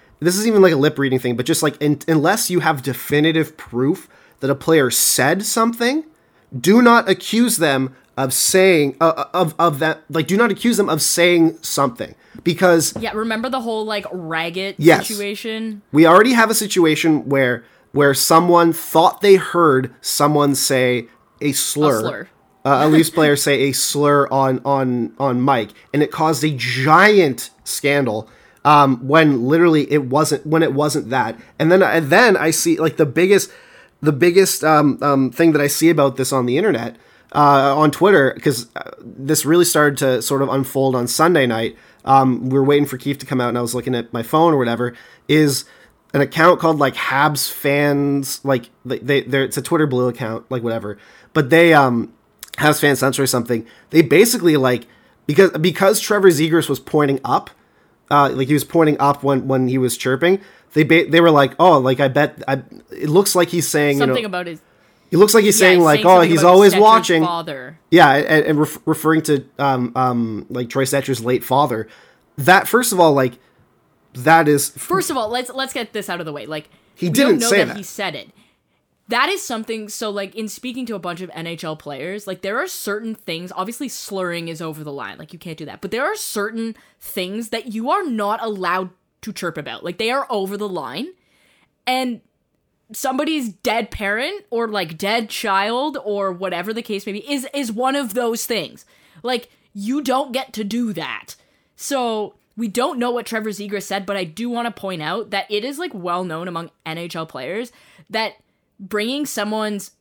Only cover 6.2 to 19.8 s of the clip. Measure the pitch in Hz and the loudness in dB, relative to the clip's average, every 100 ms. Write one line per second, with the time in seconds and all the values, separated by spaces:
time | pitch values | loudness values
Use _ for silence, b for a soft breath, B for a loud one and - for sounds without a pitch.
6.2 | b b b 131 165 226 233 233 196 185 | b b b -4 4 6 6 4 2 -4
7.2 | - 214 240 - 156 135 131 b b - | -2 0 0 2 0 0 -2 b b -6
8.2 | 135 - - 190 190 165 143 - 165 135 | -4 -2 0 4 4 4 0 0 0 0
9.2 | 139 175 170 - 170 139 160 156 - 160 | -4 -2 -2 0 0 0 -4 -4 -6 -6
10.2 | 151 196 240 196 233 208 196 151 - - | -2 0 0 0 -2 0 0 0 -2 2
11.2 | 175 175 165 160 - - 139 117 104 - | 4 4 2 0 -8 -2 -2 -4 -14 -16
12.2 | B B 180 160 185 165 - 220 220 214 | B B -4 2 4 4 0 -4 -8 -6
13.2 | 226 220 247 262 233 220 214 208 180 180 | -6 -6 -6 -6 -6 -6 -6 -8 -8 -12
14.2 | 160 160 165 180 196 190 151 - - 208 | -8 -6 -6 -6 -8 2 4 4 0 -8
15.2 | 202 208 226 220 226 208 - 147 165 180 | -8 -10 -10 -10 -10 -12 -2 4 6 6
16.2 | 233 240 220 220 208 185 160 151 165 151 | 6 4 2 0 -2 0 2 2 2 0
17.2 | 131 139 127 113 b b b 139 139 135 | 0 0 0 -2 b b b 2 2 2
18.2 | - 165 175 170 170 160 - 160 175 - | 4 4 6 4 4 0 -2 2 2 2
19.2 | 202 190 - 175 160 131 | 4 4 4 0 2 2